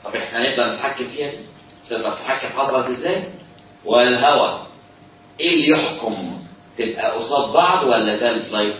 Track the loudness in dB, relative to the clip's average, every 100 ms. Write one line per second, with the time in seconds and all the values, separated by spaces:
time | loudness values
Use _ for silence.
0 | -8 -8 -6 -2 0 0 -2 -2 -6 -6
1 | -8 -6 -8 -8 -16 -20 -20 -20 -8 -4
2 | -4 -6 -4 -4 -4 -2 0 0 0 -2
3 | -2 -2 -4 -14 -20 -20 -20 -16 2 4
4 | 6 4 4 4 2 -2 -12 -20 -20 -20
5 | -20 -20 -20 -2 2 4 4 4 2 -4
6 | -6 -6 -8 -10 -14 -20 -20 -6 -6 -2
7 | -2 -2 -2 -2 2 4 4 4 2 2
8 | 2 2 0 0 -2 -2 -2 -4